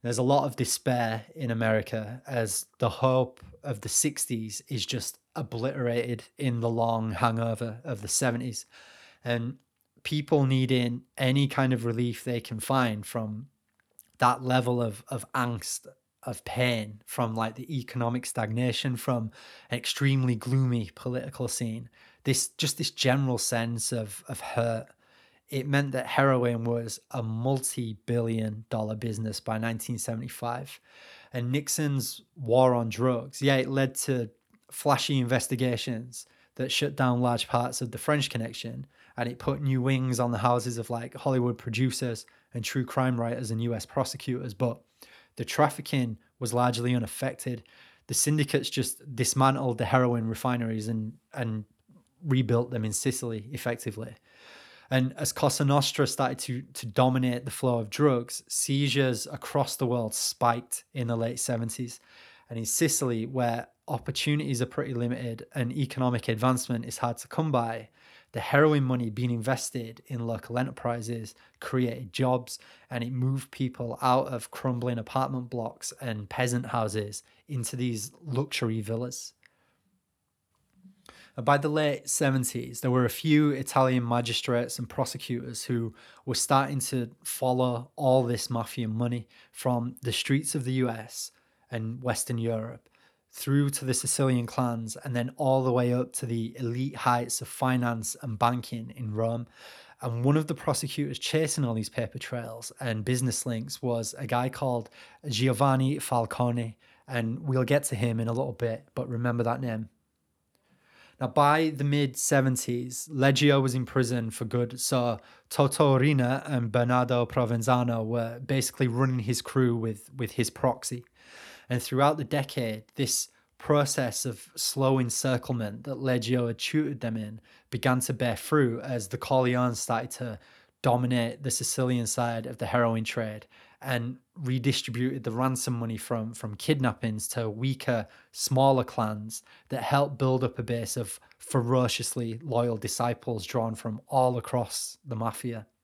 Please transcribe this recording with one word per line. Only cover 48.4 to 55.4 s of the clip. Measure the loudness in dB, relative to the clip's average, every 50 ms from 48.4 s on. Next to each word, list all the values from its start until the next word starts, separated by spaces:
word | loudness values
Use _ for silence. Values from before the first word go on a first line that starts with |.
| 2 2 2 0 0 0
just | -2 -2 -2 -2 -4 -10 -12 -12 -2
dismantled | 0 0 2 4 6 6 6 6 4 0 -2 0 0
the | 0
heroin | 4 4 6 6 6 2 2 0
refineries | -2 -2 0 0 0 0 0 0 -2 -2 -2 -2 -2
and, | -2 -2 -2 -4 -8 -12 _ _ -6
and | -6 -4 -4 -4 -4 -6 _ _ _ _ _ -20 -20 _ _ _ _ 0
rebuilt | 2 4 4 4 4 4 2 2 0
them | -2 -2 -2
in | -2
Sicily, | -2 0 0 0 -2 -2 -4 -4 -6 -6 -8 -8
effectively. | -10 -6 -4 -4 -4 -4 -6 -8 -6 -6 -10 -12 -12 -20 _ _ _ -20 -20 -20 -20 -20 -20 -20 -20 -20 -6 _
And | 4 4 4 2 0
as | -4 -4 -4
Cosa | 0 2